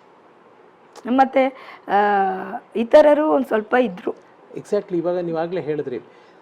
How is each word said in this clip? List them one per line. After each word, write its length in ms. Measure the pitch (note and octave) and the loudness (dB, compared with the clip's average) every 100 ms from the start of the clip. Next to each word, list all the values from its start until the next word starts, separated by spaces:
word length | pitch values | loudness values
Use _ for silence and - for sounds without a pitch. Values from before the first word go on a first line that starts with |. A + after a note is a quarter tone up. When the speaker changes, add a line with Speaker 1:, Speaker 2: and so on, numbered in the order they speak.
| _ _ _ _ _ _ - _ _ - A3+ | _ _ _ _ _ _ -20 _ _ -16 -4
Speaker 1:
ಮತ್ತೆ, 340 | C4 C4 C4 C4 C4 - - - | 2 4 4 0 -2 -20 -20 -2
ಆ, 60 | G3 G#3 G3+ F#3+ F#3+ F#3+ A#3+ - A#3+ | 0 2 0 0 -4 -8 -12 -8 -6
ಇತರರು 540 | A#3 D4+ D4+ D4 D#4 | 4 6 6 4 2
ಒಂದ್ 160 | D4 B3 | 0 0
ಸ್ವಲ್ಪ 300 | A3 G#3+ B3+ | -4 0 0
ಇದ್ರು. 340 | A#3+ F3+ - - - _ - - | 0 -2 -10 -10 -16 _ -20 -18
Speaker 2:
Exactly, 400 | - G3+ G3 F3 | -4 -4 -2 -4
ಇವಾಗ 200 | E3 F3+ | -2 -4
ನೀವ್ 200 | E3+ D#3+ | -4 -6
ಆಗ್ಲೇ 240 | E3+ F3+ | -6 -6
ಹೇಳಿದ್ರಿ, 380 | C#3+ D3 C3 A#2+ - - - - | -6 -6 -6 -8 -12 -20 -20 -20